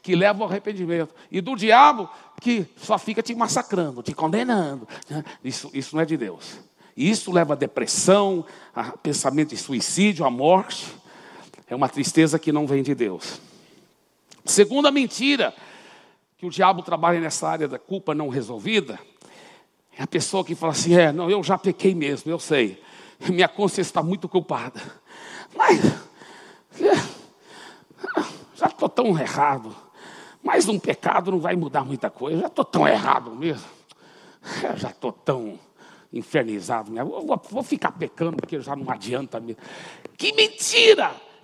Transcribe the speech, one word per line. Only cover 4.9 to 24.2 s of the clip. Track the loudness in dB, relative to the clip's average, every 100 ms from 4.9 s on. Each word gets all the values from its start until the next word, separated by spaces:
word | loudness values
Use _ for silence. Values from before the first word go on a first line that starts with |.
| -18 -10
né? | -10 -10 -12
Isso, | -10 -10 -8
isso | -10 -6
não | -2
é | -2
de | -2
Deus. | -4 -10 -16 -20 -20 _ _ -2
Isso | 0 0 2
leva | 2 2
a | 0
depressão, | -2 -4 -4 0 6 6 6 0 -6 -16 -16
a | -10 -10
pensamento | -6 -6 -2 0 2 0
de | -2
suicídio, | -6 -4 -2 2 2 2
a | -2
morte. | 2 4 4 4 -10 -12 -16 -20 -20 -20 -20 -20 -20 _
É |
uma | -2 -2
tristeza | 0 0 4 4 4
que | 0
não | 0 2
vem | 0
de | 0
Deus. | 0 -2 -4 -12 -14 -18 -20 _ _ _ _ _ _ _ -18
Segunda | -2 4 4 6 4
mentira | 4 0 0 0 2 0 -4 -20 -20 -20 -20 _ _ _ _
que | -10
o |
diabo | 2 4 4
trabalha | -2 0 2 2
nessa | 0 -4 -4
área | -2 -4
da | -6
culpa | -8 -8 -4
não | -4 -4
resolvida, | -4 -6 -8 0 0 -2 -10 -16 _ -20 -20 -20 -20 _ _ _ -12
é |
a | -4
pessoa | -4 -2 -4
que | -4
fala | -4 -2
assim: | -2 4
é, | 6 6
não, | 4 0
eu | 0
já | 0 0
pequei | 0 2 2
mesmo, | 2 -2 -4 -4
eu | -6
sei. | 0 2 2 -2 -20 -20 -20 -14 -4
Minha | 2 2
consciência | 2 -2 0 -2
está | -2
muito | -2 -4